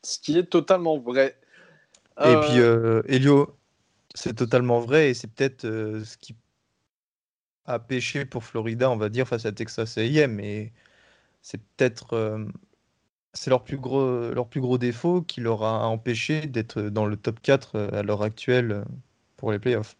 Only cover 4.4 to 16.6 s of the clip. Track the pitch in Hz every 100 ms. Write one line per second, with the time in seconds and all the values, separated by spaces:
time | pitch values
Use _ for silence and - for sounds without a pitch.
4.4 | 120 127 123 120 120 147 151 120 107 -
5.4 | 135 - 117 110 107 110 110 - - 113
6.4 | _ _ _ _ _ _ _ _ _ _
7.4 | _ _ - 120 113 127 - 143 135 135
8.4 | - 117 113 117 131 117 107 113 131 117
9.4 | 113 101 110 - 113 113 113 151 143 104
10.4 | 104 104 110 _ _ _ _ _ _ _
11.4 | - 120 _ - 131 113 - 117 110 107
12.4 | 104 - _ _ _ _ _ _ _ -
13.4 | - 127 - 139 127 135 131 123 117 123
14.4 | 120 143 127 127 123 117 170 180 170 -
15.4 | 113 110 110 110 113 113 117 110 - 156
16.4 | 151 117